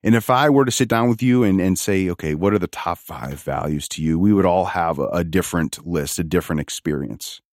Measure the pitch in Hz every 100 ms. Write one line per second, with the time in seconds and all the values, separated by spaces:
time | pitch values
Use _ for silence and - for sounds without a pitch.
0 | - 113 110 127 147 139 131 - 120 113
1 | 120 113 127 123 110 95 92 95 - 98
2 | 92 87 78 76 98 104 87 - - 85
3 | - - 64 73 - 69 78 73 - -
4 | 78 80 98 101 92 90 92 92 82 71
5 | 69 87 87 87 87 87 78 - 85 85
6 | 73 - 82 85 - 80 71 - 80 71
7 | 65 55 - - _